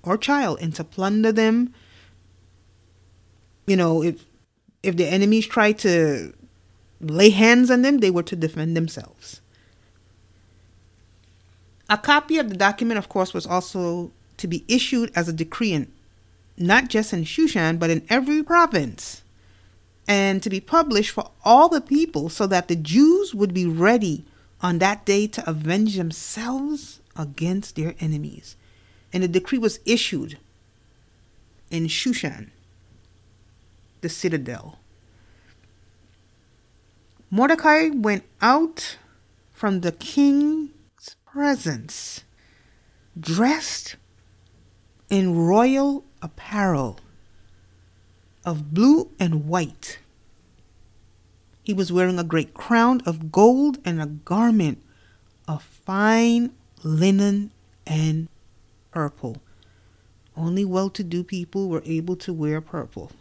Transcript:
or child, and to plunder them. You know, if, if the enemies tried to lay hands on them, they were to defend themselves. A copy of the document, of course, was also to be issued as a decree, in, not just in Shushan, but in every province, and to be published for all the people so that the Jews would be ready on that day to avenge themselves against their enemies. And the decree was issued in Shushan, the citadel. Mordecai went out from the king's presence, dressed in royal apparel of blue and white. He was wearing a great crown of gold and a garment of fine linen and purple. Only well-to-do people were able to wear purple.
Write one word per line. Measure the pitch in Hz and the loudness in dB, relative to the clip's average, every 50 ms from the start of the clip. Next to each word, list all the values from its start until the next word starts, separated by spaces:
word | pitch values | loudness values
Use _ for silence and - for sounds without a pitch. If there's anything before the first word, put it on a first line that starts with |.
or | - - 196 214 | -6 -4 -4 -2
child, | - 277 285 285 262 185 - - | 0 0 0 0 0 -2 -2 -4
and | - 160 151 | -6 -6 -6
to | - 160 | -8 -10
plunder | - - - 185 196 208 214 220 226 | -10 -6 -4 -2 0 0 2 2 2
them. | 214 220 220 220 226 240 247 247 - _ _ _ - - - - _ _ _ _ _ _ _ _ _ _ _ _ _ _ _ _ _ _ _ _ _ _ _ _ _ _ _ _ _ _ _ | 4 4 2 2 2 2 0 -2 -6 _ _ _ -20 -20 -20 -20 _ _ _ _ _ _ _ _ _ _ _ _ _ _ _ _ _ _ _ _ _ _ _ _ _ _ _ _ _ _ _
You | 196 196 | 0 2
know, | 185 175 165 160 160 | 2 4 2 2 2
if, | 156 170 - - - _ _ _ _ _ _ _ _ _ _ _ | 0 -2 -4 -6 -10 _ _ _ _ _ _ _ _ _ _ _
if | - 196 170 | -4 -2 0
the | 175 175 | 0 0
enemies | - 180 196 202 208 220 226 214 | 0 2 2 4 4 4 2 0
tried | - - 208 214 214 214 208 | 0 0 2 2 2 2 2
to | - 196 175 170 160 151 139 113 82 - - - - - _ _ _ _ _ _ _ _ _ - | 2 2 4 4 2 2 0 -2 -6 -10 -16 -20 -20 -20 _ _ _ _ _ _ _ _ _ -12
lay | 165 151 151 175 202 220 | -8 -4 4 6 8 8
hands | 196 196 220 226 240 240 254 247 | 8 8 6 6 8 6 6 6
on | 254 247 | 4 4
them, | 247 277 285 262 | 4 4 2 2
they | 214 185 | 2 2
were | 175 175 170 | 2 0 -2
to | - 196 | -4 -6
defend | 170 160 160 - 160 156 165 165 | -4 -4 -4 -4 -4 -4 -4 -2
themselves. | 165 165 160 - 135 - - - _ - - - - _ _ _ _ _ _ _ _ _ _ _ _ _ _ _ _ _ _ _ _ _ _ _ _ _ _ _ _ _ _ _ _ _ _ _ _ _ _ _ _ _ _ _ _ _ _ _ _ _ - | -2 -2 -4 -6 -10 -16 -18 -20 _ -20 -20 -20 -20 _ _ _ _ _ _ _ _ _ _ _ _ _ _ _ _ _ _ _ _ _ _ _ _ _ _ _ _ _ _ _ _ _ _ _ _ _ _ _ _ _ _ _ _ _ _ _ _ _ -4
A | 214 | -4
copy | 214 - 294 285 302 294 294 320 | -2 2 2 2 2 2 0 -2
of | 320 269 214 | -2 -2 -2
the | 196 | -2
document, | 180 196 202 208 - 240 233 226 208 | 0 0 0 0 0 -4 -4 -2 -4
of | 190 - | -6 -4
course, | - 196 185 185 | -4 -4 -2 -2
was | - 180 156 | -4 -8 -6
also | 185 175 185 180 - - 185 175 170 170 175 175 - - _ _ _ _ | -4 -4 -4 -4 -6 -6 -6 -4 -4 -4 -6 -8 -12 -14 _ _ _ _
to | - - | -10 -8
be | 170 170 156 - - | -6 -6 -6 -2 0
issued | 240 254 - - 269 233 233 - - | 0 0 0 0 -2 -2 -2 -2 -2
as | 175 170 | -4 -4
a | 170 | -4
decree, | 165 160 165 165 - - 240 208 | -4 -6 -6 -6 -6 -4 -2 -2
in, | 170 147 - - - _ _ _ _ _ _ _ _ _ _ _ _ - | -2 -2 -4 -6 -12 _ _ _ _ _ _ _ _ _ _ _ _ -4
not | 175 180 208 254 262 - | 0 2 4 2 2 2
just | - 214 214 - 202 | -2 -2 -2 -2 -4
in | 170 160 | -4 -4
Shushan, | - - - 320 269 - 196 160 160 165 165 | -4 -2 0 0 2 2 0 0 0 0 0
but | 170 165 | 0 0
in | 165 160 - - | 0 -2 -2 0
every | 226 269 254 285 302 311 | -2 0 0 0 -2 -2
province, | 302 - 339 349 339 302 - 175 143 117 85 - - - - - - _ _ _ _ _ - _ _ _ _ _ _ _ _ _ _ | 0 2 4 4 4 4 2 0 -2 -4 -8 -12 -14 -16 -16 -18 -20 _ _ _ _ _ -20 _ _ _ _ _ _ _ _ _ _
and | - 202 196 196 196 196 190 | 0 2 2 2 2 0 -2
to | - 220 | -2 -4
be | 190 190 | -6 -6
published | - - - 330 311 294 226 202 214 - | -4 0 2 2 2 2 2 0 0 -2
for | - 214 - - _ _ - | -4 -8 -8 -10 _ _ 4
all | 214 233 269 320 339 | 6 8 8 8 6
the | 339 285 | 4 0
people | - - 277 302 330 320 - 147 147 165 | 0 0 0 0 0 -2 -4 -6 -6 -6
so | - - 202 | -4 -2 -2
that | 190 196 175 - - | 0 0 0 0 -2
the | 170 | -4
Jews | 170 151 151 170 254 294 320 349 392 415 349 240 | -4 -2 2 4 6 6 6 6 4 2 -2 -2
would | 196 208 190 170 | -2 -2 0 0
be | 185 175 | 0 -2
ready | 165 160 165 175 214 240 233 214 175 147 156 - - - _ _ _ _ - | -2 0 2 4 4 4 4 2 -2 -4 -6 -8 -14 -20 _ _ _ _ -6
on | - 180 175 165 | -4 -2 0 0
that | 185 196 214 208 - | 0 0 0 -2 0
day | - 196 202 214 214 | 0 2 2 0 -2
to | - 240 - 165 | -4 -6 -6 -6
avenge | 160 156 151 160 175 202 214 214 196 | -6 -4 -2 -2 0 0 0 0 -2
themselves | 190 170 165 156 - - - - 214 226 240 262 269 277 294 302 285 - - - - _ _ - | -2 -4 -6 -6 -8 -10 -10 -10 -8 -6 -6 -6 -6 -4 -6 -6 -8 -10 -14 -20 -20 _ _ -12
against | - 156 143 139 - 160 175 185 202 208 - - | -10 -10 -10 -8 -6 -4 -4 -4 -4 -6 -8 -8
their | 156 156 170 170 - | -8 -6 -6 -6 -6
enemies. | 170 156 156 147 151 143 - - - - - _ _ _ _ _ _ _ _ _ _ _ | -6 -4 -4 -4 -6 -10 -12 -16 -20 -20 -20 _ _ _ _ _ _ _ _ _ _ _
And | - 185 | -4 -2
the | 185 175 | -2 0
decree | 170 185 185 - 269 247 | 0 -2 -2 -2 -2 0
was | 226 208 - - - | 0 -2 -2 -2 -2
issued | - 233 233 - - 185 135 - 156 147 - _ _ _ _ _ _ _ _ _ _ _ _ _ _ _ _ _ _ _ _ _ _ _ _ _ - | 0 0 0 0 -2 -6 -6 -8 -10 -14 -18 _ _ _ _ _ _ _ _ _ _ _ _ _ _ _ _ _ _ _ _ _ _ _ _ _ -10
in | 170 165 165 | -6 -6 -4
Shushan, | 160 - - - 262 240 - - 143 - - - - - _ _ _ _ _ _ _ _ - _ _ _ _ _ _ _ _ _ _ _ _ _ _ _ _ _ _ _ _ | -4 -4 -4 -2 -2 -2 -2 -4 -8 -8 -10 -16 -20 -20 _ _ _ _ _ _ _ _ -20 _ _ _ _ _ _ _ _ _ _ _ _ _ _ _ _ _ _ _ _
the | - 160 | -12 -10
citadel. | - - - 175 165 147 127 123 120 110 110 - - - _ _ _ _ _ _ _ _ _ _ _ _ _ _ _ _ _ _ _ _ _ _ _ _ _ _ _ _ _ _ _ _ _ _ _ _ _ _ _ _ _ _ _ _ _ _ _ _ _ - | -6 -6 -4 -4 -4 -4 -6 -8 -12 -14 -16 -20 -20 -20 _ _ _ _ _ _ _ _ _ _ _ _ _ _ _ _ _ _ _ _ _ _ _ _ _ _ _ _ _ _ _ _ _ _ _ _ _ _ _ _ _ _ _ _ _ _ _ _ _ -4
Mordecai | 185 214 254 285 330 320 - 311 302 320 330 320 | 0 2 2 2 2 4 4 4 4 4 4 2
went | 294 247 208 214 202 - - _ _ - | 0 0 0 0 -2 -2 -6 _ _ 0
out | 202 233 262 311 330 320 - - - - - - _ _ _ _ _ _ _ _ _ _ | 2 2 4 4 2 0 -2 -6 -10 -10 -12 -16 _ _ _ _ _ _ _ _ _ _
from | _ - - 202 196 180 | _ -6 -4 -2 -2 -2
the | 175 170 | -2 -4
king's | 165 - - - - 285 285 285 277 285 294 302 311 311 302 277 - _ _ _ _ _ - - - _ _ | -6 -6 -10 -4 0 2 4 4 4 4 2 2 0 -2 -4 -8 -12 _ _ _ _ _ -20 -20 -20 _ _
presence, | _ - 277 285 285 269 - - 165 139 113 110 - - - - - - - - _ _ _ _ _ _ _ _ _ _ _ _ _ _ _ _ _ - 170 | _ -6 -4 -2 -2 -2 -2 -4 -6 -8 -8 -10 -14 -14 -12 -12 -12 -14 -16 -20 _ _ _ _ _ _ _ _ _ _ _ _ _ _ _ _ _ -18 -12
dressed | 156 156 165 190 233 269 311 320 - - - - - - - - _ _ _ _ _ _ _ _ _ _ _ _ _ _ _ _ _ _ _ _ _ - | -8 -4 -2 0 0 0 0 -2 -4 -8 -10 -10 -12 -14 -18 -20 _ _ _ _ _ _ _ _ _ _ _ _ _ _ _ _ _ _ _ _ _ -2
in | 202 196 190 180 170 | 0 0 2 2 2
royal | 170 165 170 190 220 240 262 269 269 277 285 277 277 - - _ _ | 2 2 2 4 4 4 2 2 2 0 0 -2 -4 -8 -14 _ _
apparel | - 156 - - - - 208 208 196 185 165 139 131 110 - - - - - - - _ - - - - - _ _ _ _ _ _ _ _ _ _ _ _ _ _ _ _ _ - | -18 -18 -18 -20 -14 -8 -4 -2 0 0 0 0 -2 -4 -8 -12 -18 -20 -20 -20 -20 _ -20 -20 -20 -20 -20 _ _ _ _ _ _ _ _ _ _ _ _ _ _ _ _ _ -8
of | 175 165 151 147 147 156 | -8 -6 -6 -6 -4 0
blue | 185 226 269 302 330 - - - - | 4 6 6 6 4 2 -2 -6 -4
and | 190 170 160 151 147 | -2 0 0 -2 -2
white. | 151 175 180 165 127 - - - - - - _ _ _ _ _ _ _ _ _ _ _ _ _ _ _ _ - _ _ _ _ _ _ _ _ _ _ _ _ _ _ _ | -2 -2 -2 -2 -4 -8 -14 -16 -16 -16 -18 _ _ _ _ _ _ _ _ _ _ _ _ _ _ _ _ -20 _ _ _ _ _ _ _ _ _ _ _ _ _ _ _
He | - - 202 | -8 -4 -2
was | 190 190 170 | -2 -2 0
wearing | 175 180 185 185 185 175 | 0 2 2 2 0 -2
a | 170 | -2
great | 160 165 160 143 - - | -2 -2 -2 -2 -4 -8
crown | - - - 233 233 233 247 262 247 - | -10 -2 0 2 4 4 4 2 2 0
of | 175 165 160 160 156 | -4 -6 -6 -6 -2
gold | - 185 208 233 254 269 285 302 254 - - | 4 6 6 6 6 4 2 0 -2 -2 -4
and | 180 170 160 | -4 -4 -4
a | 151 | -4
garment | 147 151 147 - - 175 208 233 233 226 208 170 151 - - - _ _ _ _ _ _ _ _ _ _ _ _ | -6 -10 -10 -8 -4 0 2 2 2 4 2 2 0 -2 -6 -10 _ _ _ _ _ _ _ _ _ _ _ _
of | - 156 143 | -10 -10 -10
fine | - - - - _ - 190 196 208 214 220 226 233 233 233 233 240 247 - _ _ _ _ _ | -10 -14 -20 -16 _ -6 -2 0 2 4 4 4 4 2 2 2 0 -2 -6 _ _ _ _ _
linen | - 156 156 156 180 196 196 196 202 202 202 202 202 208 - _ _ _ _ _ - | -6 -2 0 2 2 4 4 4 2 2 0 -2 -4 -6 -12 _ _ _ _ _ -8
and | - 156 156 156 156 156 160 165 160 _ _ _ _ _ _ _ _ _ _ _ _ | -6 -4 -2 0 -2 -2 -4 -6 -10 _ _ _ _ _ _ _ _ _ _ _ _
purple. | - 165 151 143 - - - 120 110 - - _ - _ _ _ _ _ _ _ _ _ _ _ _ _ _ _ - | -8 -6 -6 -6 -8 -10 -12 -12 -12 -14 -18 _ -20 _ _ _ _ _ _ _ _ _ _ _ _ _ _ _ -12
Only | 156 160 170 180 196 202 | -8 -6 -4 -2 -2 -2
well-to-do | 185 180 185 196 196 - - 190 165 170 175 175 | 0 0 -2 -2 -2 -4 -8 -8 -6 -6 -6 -6
people | - 190 180 175 - - 196 196 185 | -6 -8 -10 -8 -6 -6 -4 -4 -4
were | 165 156 - | -4 -6 -4
able | 160 165 160 165 180 185 | -4 -6 -4 -4 -6 -6
to | 180 - 190 | -8 -8 -8
wear | 175 160 151 151 151 156 | -6 -4 -4 -4 -4 -6
purple. | 156 - - 160 127 - - - - - - - | -8 -10 -10 -12 -10 -12 -14 -16 -16 -16 -18 -20